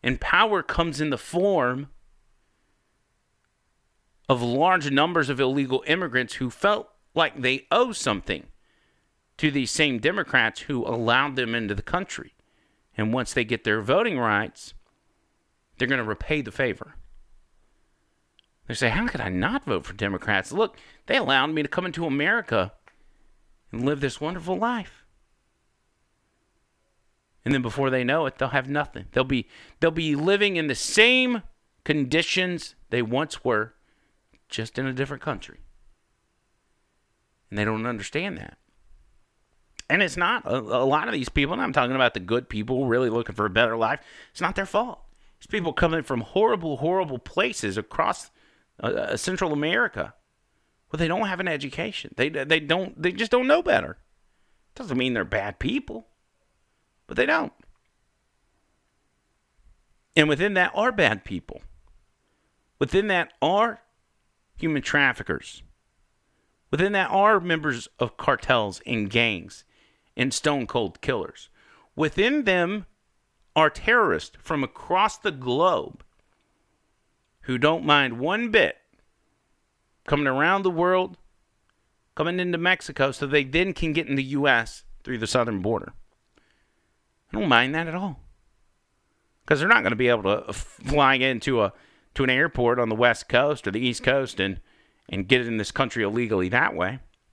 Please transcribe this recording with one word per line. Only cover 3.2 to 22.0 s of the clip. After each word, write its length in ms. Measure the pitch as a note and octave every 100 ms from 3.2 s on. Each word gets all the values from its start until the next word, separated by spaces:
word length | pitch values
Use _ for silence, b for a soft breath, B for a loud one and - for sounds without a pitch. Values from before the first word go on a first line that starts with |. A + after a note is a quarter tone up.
| _ _ _ _ _ _ _ _ _ _ -
of 120 | B2+
large 480 | A#2+ B2+ E3+ F#3 C#3+
numbers 400 | C#3 D#3+ E3+ C#3
of 100 | C3
illegal 440 | C3 C#3 C3+ C3 -
immigrants 480 | E3+ F3 B2 B2 -
who 140 | B2+
felt 400 | - G3+ G#3 - _ _
like 280 | - D#3 -
they 260 | B2 C3 -
owe 200 | G#3 B3+
something 560 | G#3+ - G2 - D#2+ - - _ _ _ _ _ _ _ -
to 140 | D#3
these 200 | C#3 B2
same 280 | - D3+ B2
Democrats 640 | C#3 G3+ D#3 C3 A2+ -
who 240 | - C3+ A2+
allowed 500 | A#2 A#2 B2 C#3+ C3
them 180 | A#2+
into 220 | A#2 G#2+ G2+
the 60 |
country. 520 | - F3+ F#3+ - - _ _ _ _ _ _ -
And 160 | G#2+
once 200 | B2 A#2
they 100 | -
get 220 | A2 A#2 A2
their 160 | G#2+
voting 360 | G2+ D#3+ A#3+ D3
rights, 560 | A2+ G#2 A2 - - - _ _ _ _ _ _ _ _ _ -
they're 100 | B2
gonna 160 | C3+
repay 380 | A2 G#2 - D3+
the 100 | A2+
favor. 440 | - B2+ F#2+ - - - - - - _ _ _ _ _ _ _ _ _ _ _ _ -
They 60 |
say, 160 | A#2+ A#2+
"How 180 | C#3+ A#3+
could 140 | -
I 80 | F2+
not 360 | F#2 A#2+ C4+ -
vote 200 | F#2+ -
for 80 |
Democrats? 580 | G2+ G2+ F#2+ - G2 -
Look, 240 | F3+ A3+ - B B -
they 120 | C4
allowed 340 | E3 C3+ C#3+
me 100 | D#3
to 80 | C#3+
come 160 | - F3+
into 220 | D#3+